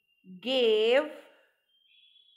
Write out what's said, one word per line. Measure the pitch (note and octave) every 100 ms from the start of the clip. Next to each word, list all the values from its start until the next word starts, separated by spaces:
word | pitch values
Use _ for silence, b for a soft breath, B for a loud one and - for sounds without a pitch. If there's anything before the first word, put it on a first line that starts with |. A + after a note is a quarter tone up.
| _ _ F#3 F#3
gave, | A3+ C4 A#3 G#3+ A3+ C4 D4+ - - _ _ _ _ _ _ _ _ _ _